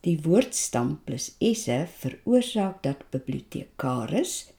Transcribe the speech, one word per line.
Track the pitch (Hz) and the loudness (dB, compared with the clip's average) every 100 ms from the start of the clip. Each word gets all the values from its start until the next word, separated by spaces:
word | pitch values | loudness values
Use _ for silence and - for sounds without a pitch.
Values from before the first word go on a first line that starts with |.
Die | - 165 | 2 2
woordstam | 156 190 247 - - 123 120 151 | 6 4 4 -2 -2 -2 -2 -4
plus | - 127 - - | -6 -6 -8 -2
esse | 226 220 - 120 170 | 0 0 0 -2 -2
veroorsaak | - 170 - - 247 240 214 190 185 | -4 -8 -6 2 2 4 0 -2 -2
dat | 139 139 - | -4 -4 -6
bibliotekaris | 135 - 135 - - - - 131 127 110 180 359 - - | -6 -4 -8 -6 -10 -10 -4 -2 -2 0 0 0 -4 -10